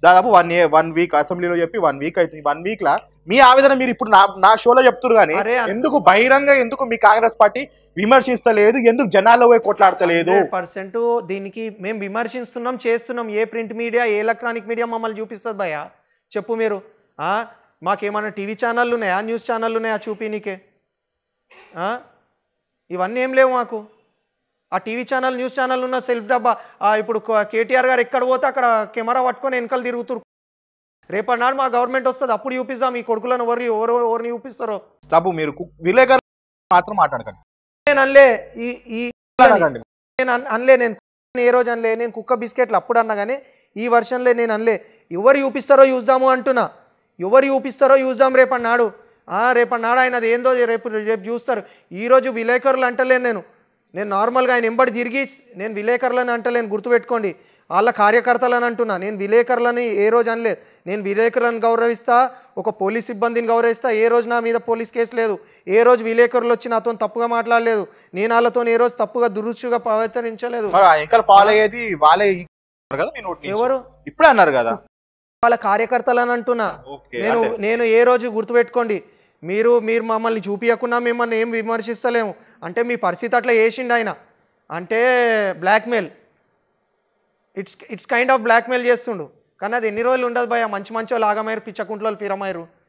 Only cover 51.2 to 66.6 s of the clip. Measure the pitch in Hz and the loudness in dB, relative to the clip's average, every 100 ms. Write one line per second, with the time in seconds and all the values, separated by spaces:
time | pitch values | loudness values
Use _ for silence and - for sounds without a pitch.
51.2 | 190 233 240 226 - _ _ 175 233 254 | -6 -8 -4 -6 -6 _ _ -10 2 2
52.2 | 254 226 226 247 262 262 254 240 254 254 | 2 -4 -2 0 0 0 -2 -2 0 0
53.2 | 247 214 - _ _ _ _ 175 208 196 | 0 -6 -10 _ _ _ _ -10 -4 -2
54.2 | 226 254 254 247 226 233 254 220 240 254 | 0 0 0 0 0 0 -2 -2 -6 -6
55.2 | 269 - _ 180 208 202 214 240 254 247 | -8 -12 _ -12 -10 -6 -4 -2 -2 -2
56.2 | 247 233 226 240 220 208 214 240 - 233 | -2 -4 -2 -4 -4 -6 -2 -2 0 -6
57.2 | 208 156 _ _ _ 175 226 233 208 233 | -6 -10 _ _ _ 0 0 2 2 2
58.2 | 240 240 247 240 240 226 226 185 190 214 | 2 0 0 0 -2 -4 -4 -4 -6 -8
59.2 | 202 226 240 247 240 240 240 202 208 233 | 0 2 2 0 0 -2 -4 0 2 2
60.2 | 233 226 233 175 _ _ - 202 202 202 | 0 -2 -4 -6 _ _ -10 -8 -4 0
61.2 | 226 240 240 233 226 233 233 226 - 240 | 0 0 -2 0 0 0 0 -2 0 2
62.2 | 254 247 _ - 190 - 190 226 220 214 | 2 -4 _ -8 -8 -4 -4 -4 -6 -4
63.2 | 233 233 233 226 233 226 254 214 226 240 | -2 -2 0 0 0 -2 -2 0 2 2
64.2 | 226 240 233 226 226 226 226 240 226 247 | 0 -4 -2 -4 -2 -6 -4 -4 -4 -2
65.2 | 226 190 _ _ - 208 233 247 220 226 | -2 -4 _ _ -2 4 4 4 2 2
66.2 | 240 247 233 233 | 2 2 0 -4